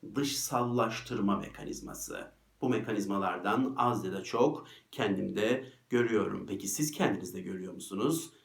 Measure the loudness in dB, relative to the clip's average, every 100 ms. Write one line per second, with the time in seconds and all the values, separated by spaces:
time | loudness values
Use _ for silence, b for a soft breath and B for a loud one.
0 | -6 -2 -2 -2 -2 0 2 2 2 -2
1 | -6 0 2 2 -2 -10 -10 -8 -10 -10
2 | -8 -8 -10 _ _ _ 0 0 0 -2
3 | 0 0 0 0 2 2 2 2 2 2
4 | -2 -4 -2 4 4 4 B B B -2
5 | 0 2 0 2 2 2 -2 -16 _ 4
6 | 4 4 2 -2 -4 -6 -4 -2 -2 2
7 | 2 2 -4 -8 -6 -6 -8 -10 -6 0
8 | 2 0 -4 b